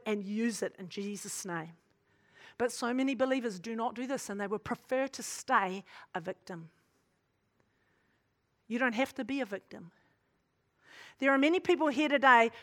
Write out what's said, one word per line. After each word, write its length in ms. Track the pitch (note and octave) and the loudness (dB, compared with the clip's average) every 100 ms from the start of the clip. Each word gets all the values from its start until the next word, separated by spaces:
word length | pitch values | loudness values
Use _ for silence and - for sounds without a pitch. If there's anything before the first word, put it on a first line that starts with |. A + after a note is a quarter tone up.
and 180 | - G#3 | -4 -4
use 400 | G3 G#3 A#3 G#3 | -4 -2 -2 -2
it 140 | F3+ - | -6 -6
in 120 | F3+ | -12
Jesus' 560 | G3+ G3+ G3+ G3+ - G3 | -10 -8 -8 -10 -10 -6
name. 260 | E3+ E3 E3 _ _ _ _ _ - - - | -8 -8 -14 _ _ _ _ _ -20 -18 -4
But 160 | A#3+ | -4
so 200 | - A#3+ | -2 -2
many 220 | B3+ C4+ | 0 0
believers 460 | A#3+ C4 C4 A#3 F#3 | 0 0 0 -2 -6
do 160 | F3 A3+ | -8 -4
not 180 | A3+ | -4
do 100 | G#3+ | -4
this, 240 | B3+ C4+ - | -4 -6 -6
and 120 | G3+ | -6
they 80 | G3+ | -4
would 160 | G#3 | -6
prefer 420 | - B3 - C4 C4+ | -6 -8 -4 -2 -2
to 160 | - | -6
stay 600 | - - - A#3+ F#3+ F#3+ - - - | -10 -10 0 2 2 -4 -10 -20 -10
a 80 | F#3 | -8
victim. 500 | E3+ F#3+ - F3 E3 _ _ _ _ _ _ _ _ _ _ _ _ _ _ _ _ _ _ _ - | -8 -10 -12 -14 -14 _ _ _ _ _ _ _ _ _ _ _ _ _ _ _ _ _ _ _ -8
You 140 | A#3 | -2
don't 160 | B3+ A3 | 0 0
have 180 | C4 | -2
to 100 | - | -4
be 160 | A#3+ C#4 | -4 -4
a 60 | A3+ | -4
victim. 460 | G3 - - E3+ - _ _ _ _ _ _ _ _ _ - - - | -6 -12 -18 -18 -20 _ _ _ _ _ _ _ _ _ -20 -20 0
There 120 | C4+ | 4
are 60 | C4+ | 6
many 200 | C#4+ F4+ | 6 4
people 300 | F4+ E4+ D#4 | 4 4 4
here 200 | B3 D4+ | 2 2
today 420 | C#4+ C4+ A#3+ A3+ - | 6 8 8 6 0